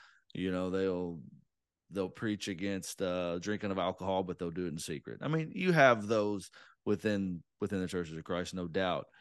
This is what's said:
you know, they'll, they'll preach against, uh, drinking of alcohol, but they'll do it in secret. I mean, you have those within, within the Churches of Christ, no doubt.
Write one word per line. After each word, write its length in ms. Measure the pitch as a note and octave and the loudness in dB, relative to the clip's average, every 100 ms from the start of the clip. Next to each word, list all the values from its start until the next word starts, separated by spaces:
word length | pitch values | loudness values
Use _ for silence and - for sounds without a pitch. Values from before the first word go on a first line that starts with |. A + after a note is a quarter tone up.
| - _ _ | -20 _ _
you 180 | - F#2 | -4 -2
know, 180 | F2+ F#2 | 0 0
they'll, 500 | F#2+ F#2+ F2+ F2+ E2 - - _ _ _ _ - | 2 2 0 -4 -6 -12 -20 _ _ _ _ -10
they'll 180 | G2 F#2 | -4 -4
preach 380 | - A2+ G2+ G#2 | -2 -2 -2 -4
against, 520 | E2+ G2+ F#2+ - - | -4 -2 -2 -6 -4
uh, 380 | F#2+ F2+ F2 F2 | -2 0 0 -2
drinking 320 | G2 G#2+ G2+ | -2 -2 -2
of 60 | F#2+ | 0
alcohol, 460 | F2+ - F#2 F#2+ | 0 0 0 0
but 140 | F2+ F2 | 0 -4
they'll 140 | E2+ | -4
do 140 | E2 F2 | -2 -4
it 40 | |
in 80 | D#2+ | -4
secret. 400 | - D2 - G#1 | -6 -8 -8 -8
I 60 | C#3+ | -2
mean, 220 | D#3+ D#3+ - | -2 -2 -2
you 160 | F#3 | 4
have 360 | E3 C3+ A2+ G#2 | 8 8 8 4
those 420 | A2 G#2 G2+ - - - _ G#2+ | 2 2 -2 -6 -20 -20 _ -2
within, 560 | G#2 A2 G2+ F#2+ E2+ - - | 0 2 0 0 -4 -10 -6
within 180 | G2+ G2 | -4 -2
the 80 | F2 | -2
Churches 300 | F2+ D#2+ D#2+ | -2 -4 -8
of 60 | |
Christ, 300 | D#2 F2 F2+ | -4 -4 -4
no 140 | F#2 F2 | -6 -2
doubt. 380 | F#2 F#2 D#2 - - | 0 2 0 -4 -18